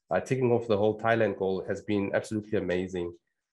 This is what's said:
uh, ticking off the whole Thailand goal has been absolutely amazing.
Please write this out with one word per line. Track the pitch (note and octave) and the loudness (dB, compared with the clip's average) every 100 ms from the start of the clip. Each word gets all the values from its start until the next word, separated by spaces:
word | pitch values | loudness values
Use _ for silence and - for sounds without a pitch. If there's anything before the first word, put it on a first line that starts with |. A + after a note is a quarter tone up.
| - | -2
uh, | F#2 | -2
ticking | - C3 B2 | 0 0 2
off | A#2 A#2 | 2 2
the | G2+ | 2
whole | G#2+ G#2+ | 2 2
Thailand | A2+ A2+ G#2 G2 | 2 2 2 0
goal | F#2+ F#2+ - | -2 -2 -4
has | G2 | -6
been | - G2+ G2 | -2 0 0
absolutely | G#2+ - G#2+ G#2 G2+ | -2 -2 -6 -2 -2
amazing. | F2+ F2+ F#2 F2+ F2 E2+ _ _ _ | 0 -2 0 -4 -6 -8 _ _ _